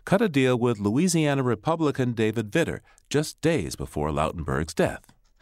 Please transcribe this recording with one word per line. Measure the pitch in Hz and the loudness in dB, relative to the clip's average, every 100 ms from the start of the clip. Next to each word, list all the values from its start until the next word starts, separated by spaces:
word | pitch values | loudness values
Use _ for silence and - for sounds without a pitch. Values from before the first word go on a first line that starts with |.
cut | - 196 | -2 2
a | 220 | 2
deal | 139 131 127 | 2 2 2
with | 120 110 | 2 2
Louisiana | 101 117 185 165 151 139 | 0 2 2 2 2 2
Republican | 127 110 - 165 151 135 123 | 0 -2 -2 0 0 0 -2
David | 113 110 110 107 | 2 0 0 -2
Vitter | 160 160 76 - - _ | -2 -2 -4 -12 -20 _
just | 139 151 - | -2 -2 -2
days | 160 160 76 - | 0 0 -2 -6
before | 69 - 76 | -8 -4 -2
Lautenberg's | 73 78 - 71 67 80 | 0 -2 -2 -4 -2 -2
death. | - 175 - - _ _ _ | -2 -2 -2 -16 _ _ _